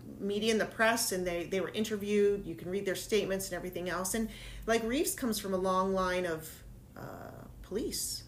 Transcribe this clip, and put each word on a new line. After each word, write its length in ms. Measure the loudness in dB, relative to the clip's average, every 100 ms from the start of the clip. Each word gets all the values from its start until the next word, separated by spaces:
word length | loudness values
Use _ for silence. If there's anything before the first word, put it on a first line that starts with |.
| -10 -6
media 320 | -2 0 2
and 80 | 2
the 40 |
press, 480 | 2 2 4 4 2
and 140 | 0 0
they, 180 | -2
they 160 | 0 0
were 80 | 0
interviewed. 760 | -2 -2 -2 2 6 6 4 -2
You 80 |
can 160 | -8 -4
read 160 | -2 0
their 100 | -2
statements 500 | 2 2 2 0 -2
and 60 |
everything 340 | -6 -6 -4 -2
else. 260 | -2 0
And, 140 | 0 -2 -4 -12 -6 2
like, 160 | 2
Reeves 300 | 4 2 2
comes 240 | 0 0 0
from 140 | 0
a 40 | 2
long 340 | 4 4 4
line 320 | 4 2 2 0
of, 220 | -2 -6 -14 -16 -18 -16 -12
uh, 60 | -12 -12 -12 -12 -14 -16
police. 600 | -6 -4 -2 -2 -4 -6